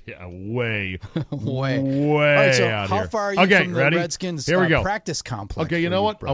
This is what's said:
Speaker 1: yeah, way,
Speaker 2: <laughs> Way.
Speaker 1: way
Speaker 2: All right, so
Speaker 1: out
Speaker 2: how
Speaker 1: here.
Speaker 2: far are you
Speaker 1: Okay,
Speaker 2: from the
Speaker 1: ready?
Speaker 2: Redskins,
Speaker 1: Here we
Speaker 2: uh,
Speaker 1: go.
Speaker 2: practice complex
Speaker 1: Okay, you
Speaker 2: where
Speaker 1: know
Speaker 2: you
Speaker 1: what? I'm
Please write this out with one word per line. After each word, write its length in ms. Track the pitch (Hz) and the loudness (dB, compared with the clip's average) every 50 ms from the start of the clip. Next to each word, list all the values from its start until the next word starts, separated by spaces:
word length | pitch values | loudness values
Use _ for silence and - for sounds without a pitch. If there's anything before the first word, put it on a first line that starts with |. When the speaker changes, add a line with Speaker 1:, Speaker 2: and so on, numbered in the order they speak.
| - | -16
Speaker 1:
yeah, 220 | - 113 - 90 90 | -18 -16 -14 -14 -14
way, 680 | 87 92 95 101 113 123 123 113 113 104 98 95 92 90 - - - | -14 -12 -10 -6 -4 -2 -2 -2 -2 -2 -4 -4 -6 -8 -10 -8 -6
Speaker 2:
<laughs> 160 | 170 143 - | -6 -6 -6
Way. 480 | - 143 107 147 135 127 135 135 135 135 | -8 -6 -4 -4 -2 -2 -2 0 0 0
Speaker 1:
way 300 | 135 135 135 139 147 147 | 0 0 0 0 2 2
Speaker 2:
All 80 | 151 151 | 2 4
right, 360 | 147 147 143 143 143 139 135 | 4 4 4 6 4 4 4
so 120 | 123 120 117 | 4 2 2
Speaker 1:
out 200 | 113 - 98 98 | 0 -2 -2 -2
Speaker 2:
how 60 | - - | -2 -2
Speaker 1:
here. 80 | 214 - | -2 -2
Speaker 2:
far 140 | - 220 202 | -2 -2 -2
are 100 | 202 202 | -2 2
you 80 | 190 | 4
Speaker 1:
Okay, 220 | 185 190 202 185 156 | 4 6 6 4 4
Speaker 2:
from 100 | 180 175 | 2 0
the 60 | - | 0
Speaker 1:
ready? 180 | 135 143 165 175 | 2 2 2 0
Speaker 2:
Redskins, 480 | 175 175 - - 185 180 175 151 123 | 0 -2 -6 -6 -6 -6 -6 -4 -2
Speaker 1:
Here 140 | 135 165 180 | 0 2 2
we 80 | 185 170 | 4 4
Speaker 2:
uh, 20 | |
Speaker 1:
go. 120 | 160 135 | 4 2
Speaker 2:
practice 400 | 101 185 202 220 - - 156 - | 2 0 -4 -4 -4 -6 -8 -8
complex 460 | - - 127 107 101 101 - - 160 156 | -6 -8 -8 -8 -8 -10 -6 -6 -4 -2
Speaker 1:
Okay, 120 | 165 170 | -2 -2
you 40 | 165 170 | -2 0
Speaker 2:
where 20 | |
Speaker 1:
know 80 | 180 190 | 0 0
Speaker 2:
you 20 | 202 | 0
Speaker 1:
what? 80 | 214 214 | -2 -4
I'm 40 | 208 - - | -4 -6 -6